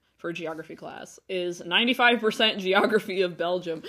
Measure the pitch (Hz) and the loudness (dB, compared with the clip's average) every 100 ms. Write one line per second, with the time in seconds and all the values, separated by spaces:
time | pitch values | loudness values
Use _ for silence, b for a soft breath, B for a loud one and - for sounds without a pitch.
0 | _ _ 170 170 160 160 156 160 165 - | _ _ -10 -8 -8 -10 -12 -14 -14 -14
1 | - - - 185 175 175 175 180 240 254 | -16 -16 -8 -4 -4 -6 0 2 2 4
2 | 240 240 214 214 220 208 185 190 202 214 | 4 4 2 2 0 0 2 4 4 2
3 | - 190 180 165 170 180 175 160 | 0 0 0 0 -2 -2 -4 -8